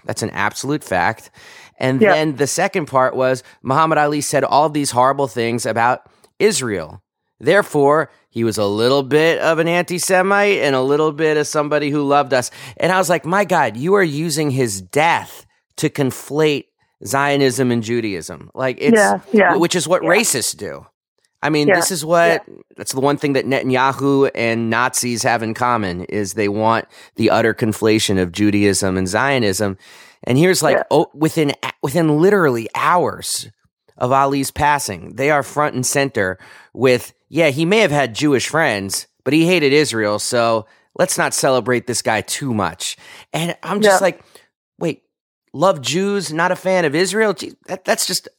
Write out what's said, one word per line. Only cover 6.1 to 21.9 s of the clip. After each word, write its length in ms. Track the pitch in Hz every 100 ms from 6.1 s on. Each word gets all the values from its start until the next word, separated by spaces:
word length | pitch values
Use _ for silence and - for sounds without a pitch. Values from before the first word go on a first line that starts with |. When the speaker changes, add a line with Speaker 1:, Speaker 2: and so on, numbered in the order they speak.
| _ _ _
Speaker 1:
Israel. 640 | 214 156 123 95 80 87 _ _ _ _
Therefore, 720 | 123 196 - 151 139 156 151 _ _
he 140 | 117
was 120 | 113 104
a 80 |
little 380 | 101 104 120 139
bit 360 | 131 151 160 156
of 180 | 156 160
an 100 | 165
anti-Semite 880 | 175 175 180 - 185 190 202 202 180
and 140 | 139
a 60 | 131
little 320 | 135 147 156
bit 240 | 147 156 151
of 100 | 147
somebody 440 | 151 147 147 147
who 120 | 147
loved 300 | 139 143 139
us. 180 | 127 120 - 127 -
And 120 | 165
I 40 | 185
was 140 | 170
like, 160 | 170 160
"My 180 | 190
God, 320 | 190 175 127 110
you 160 | 160
are 80 | 202
using 480 | 175 143 165 147 151
his 280 | 131 120 98
death 640 | 90 143 165 135 85 - - _ _ -
to 140 | 156
conflate 720 | - 131 - - 143 156 143 - _ _ _
Zionism 640 | 98 139 143 143 135 120 127
and 120 | 117
Judaism." 680 | 110 120 110 90 80 82 -
Like, 240 | - 131 123
it's, 160 | - 226
Speaker 2:
Yeah, 220 | 202 196 -
yeah. 200 | 220 180
Speaker 1:
wh-, 60 | 170
which 140 | 170
is 120 | 180 156
what 160 | 185
Speaker 2:
Yeah. 60 | 160
Speaker 1:
racists 480 | 196 233 127 - -
do. 300 | 95 71 - _ _ _ _ _
I 80 | 143
mean, 180 | 151 147
Speaker 2:
Yeah, 60 | 180
Speaker 1:
this 140 | 170